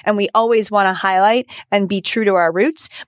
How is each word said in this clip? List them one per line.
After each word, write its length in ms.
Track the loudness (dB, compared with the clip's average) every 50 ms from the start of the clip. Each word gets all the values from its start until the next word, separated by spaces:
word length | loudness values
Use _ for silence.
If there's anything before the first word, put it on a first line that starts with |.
| -4
and 120 | -2 0
we 140 | 0 -2 0 0
always 360 | 0 2 2 2 0 0 0
wanna 240 | 0 0 2 0 0
highlight 560 | -2 -2 0 2 2 4 4 2 0 -2 -6 -14 -20 -6 _
and 160 | 0 0 0
be 140 | 0 -2 -4
true 240 | -4 -4 -4 0 0
to 100 | 2 2
our 140 | 2 2 2
roots, 380 | 2 0 0 0 -2 -4 -10 -12 -12 -16 -6